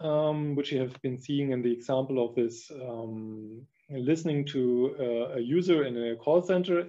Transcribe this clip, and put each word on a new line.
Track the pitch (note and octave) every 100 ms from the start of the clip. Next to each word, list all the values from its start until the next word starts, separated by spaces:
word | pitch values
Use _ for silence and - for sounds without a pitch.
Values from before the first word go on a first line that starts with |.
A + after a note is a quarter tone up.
um, | D#3+ D3+ D3+ D3+ D3
which | C#3+ C#3
you | C#3
have | C3 -
been | C3+ B2+
seeing | B2+ C#3+ C#3
in | B2+
the | A#2+
example | A#2+ - C3 C3+ C3
of | A#2
this, | A#2+ A#2 A#2 -
um, | C#3+ B2+ A#2 A2+ A2 A2 A2 G#2+ A2 C3+ _ -
listening | C#3 B2+ D#3+ E3 C#3+ C#3+
to, | C#3 B2 B2 C3 C3+
uh, | B2 A#2 B2 B2
a |
user | A#2+ E3 F3+ D#3+
in | C#3 A#2+
a | A#2 A2+
call | - E3+
center | F3+ F3+ F3+ F3